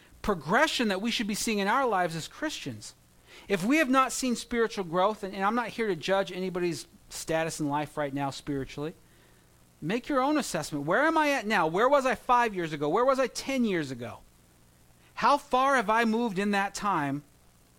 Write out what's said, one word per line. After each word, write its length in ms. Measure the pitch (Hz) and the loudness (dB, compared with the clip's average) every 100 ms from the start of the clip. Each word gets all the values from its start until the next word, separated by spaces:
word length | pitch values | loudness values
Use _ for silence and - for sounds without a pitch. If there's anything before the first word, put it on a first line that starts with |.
| - - | -20 -6
progression 680 | - 185 139 226 311 - 226 | -2 -2 0 2 4 2 0
that 120 | 190 | 0
we 80 | 226 | -2
should 180 | - 202 | -2 -4
be 80 | 202 | -4
seeing 240 | - 208 | -2 0
in 100 | 196 | 2
our 180 | 240 262 | 2 2
lives 300 | 196 175 160 | 2 0 -2
as 100 | - | -10
Christians. 680 | - 311 - 147 107 - - _ _ - - - | -8 -8 -6 -10 -10 -14 -20 _ _ -20 -18 -4
If 160 | 196 | -2
we 140 | 202 302 | 2 2
have 120 | 269 | 4
not 220 | 269 254 | 4 2
seen 240 | - 262 226 | 0 -4 -4
spiritual 480 | - 233 220 - | -4 -2 0 -2
growth, 400 | 180 175 190 214 | -2 0 2 0
and, 100 | 190 | -6
and 120 | 196 196 | -2 0
I'm 100 | 233 | 0
not 140 | 220 | -2
here 180 | - 220 | -4 -2
to 80 | 165 | -2
judge 380 | 180 196 190 | 0 0 0
anybody's 520 | 185 185 180 175 160 - - - | -4 -6 -2 -2 -4 -8 -20 -18
status 540 | - - 160 165 - | -12 -4 -2 -2 -2
in 80 | 151 | -2
life 260 | 143 143 - | -2 -4 -4
right 180 | 143 | -4
now 160 | 135 139 | -4 -4
spiritually, 640 | - - 139 127 - 151 - - - - - _ _ _ _ | -6 -6 -6 -6 -8 -10 -10 -18 -20 -20 -20 _ _ _ _
make 240 | 151 233 - | -6 -4 -2
your 140 | 277 | 0
own 160 | 269 302 | 2 2
assessment. 480 | - 170 147 147 143 | 0 -4 -4 -4 0
Where 160 | 202 311 | 2 4
am 100 | 320 | 2
I 140 | 302 | 2
at 160 | 269 208 | 0 0
now? 180 | 208 160 | 2 2
Where 240 | 175 240 | 4 4
was 160 | 285 254 | 4 2
I 80 | |
five 400 | 220 - 247 240 | 0 2 4 4
years 180 | 190 165 | 0 -4
ago? 160 | 151 147 | -2 0
Where 160 | 196 | 2
was 140 | 262 262 | 4 2
I 80 | 247 | 0
ten 400 | - - 269 226 | -4 -4 0 0
years 240 | 180 143 | 0 -2
ago? 300 | 123 117 98 - _ _ _ _ _ _ _ _ - | -6 -10 -12 -20 _ _ _ _ _ _ _ _ 0
How 240 | 226 277 | 2 2
far 360 | - 254 269 269 | 2 2 4 4
have 140 | 202 | 4
I 160 | 220 233 | 2 2
moved 320 | 220 240 180 | 2 0 -2
in 140 | 208 | 0
that 240 | 202 196 - | 0 -2 -2
time? 480 | 208 175 143 143 - _ _ _ _ | -2 0 0 -4 -8 _ _ _ _